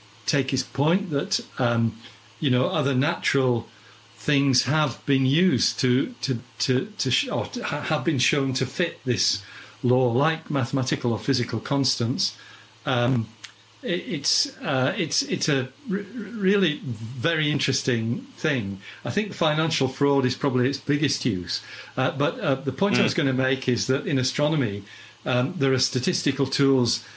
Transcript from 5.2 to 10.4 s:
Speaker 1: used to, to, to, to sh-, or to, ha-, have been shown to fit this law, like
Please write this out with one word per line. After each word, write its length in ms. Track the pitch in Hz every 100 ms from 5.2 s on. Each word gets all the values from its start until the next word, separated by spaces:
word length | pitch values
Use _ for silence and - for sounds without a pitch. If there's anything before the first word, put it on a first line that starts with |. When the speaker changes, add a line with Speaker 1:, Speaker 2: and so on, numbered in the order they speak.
| 131
Speaker 1:
used 540 | 156 185 127 - -
to, 340 | 127 127 160 -
to, 160 | - 117 - -
to, 280 | - 127 - -
to 140 | 131
sh-, 180 | - 269
or 160 | 139 104
to, 180 | 240
ha-, 180 | - 147
have 220 | - 147
been 160 | 147 135
shown 320 | - 147 135
to 120 | 131 123
fit 340 | - 170 - 131
this 360 | 110 - - - - - -
law, 280 | 123 127 123
like 380 | 120 156 160